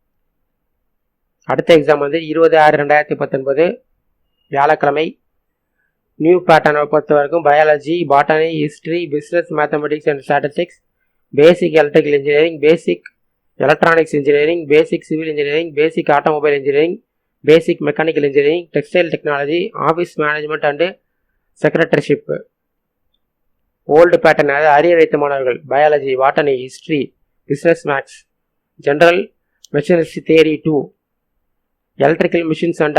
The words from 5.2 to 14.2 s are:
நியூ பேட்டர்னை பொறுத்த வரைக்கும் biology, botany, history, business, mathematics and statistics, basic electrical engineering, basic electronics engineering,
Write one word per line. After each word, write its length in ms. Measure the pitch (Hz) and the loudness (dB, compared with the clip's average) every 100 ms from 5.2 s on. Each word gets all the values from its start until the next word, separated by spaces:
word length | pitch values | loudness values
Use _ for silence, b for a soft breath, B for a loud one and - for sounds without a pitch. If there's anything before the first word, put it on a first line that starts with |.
| _ _ _ _ _ _ _ _ _ - | _ _ _ _ _ _ _ _ _ -4
நியூ 140 | 156 180 175 | 0 2 4
பேட்டர்னை 340 | 156 151 147 147 | 2 4 0 0
பொறுத்த 200 | 151 147 147 | -2 0 0
வரைக்கும் 280 | 143 170 147 | 0 0 2
biology, 480 | 147 156 147 135 170 156 | 2 2 0 -2 -4 0
botany, 380 | 139 147 156 160 160 | 0 2 0 -2 -4
history, 380 | 147 - - 170 170 | -6 -8 -8 -8 -6
business, 320 | 147 147 170 170 156 | -8 -4 -6 -4 -4
mathematics 480 | 147 151 147 151 156 | -2 -4 -4 -4 -4
and 80 | 139 - | -6 -2
statistics, 480 | 143 147 - - _ _ _ _ _ _ 135 | -2 -2 -6 -8 _ _ _ _ _ _ 4
basic 320 | 156 175 175 156 | 4 4 2 0
electrical 320 | 147 160 147 143 | 2 0 0 -2
engineering, 380 | 139 147 165 160 147 | 0 0 0 0 0
basic 360 | 170 - 175 - _ _ _ _ - 135 | 0 -2 -8 -10 _ _ _ _ -4 -2
electronics 480 | 156 170 165 156 | 2 2 2 0
engineering, 400 | 147 | -2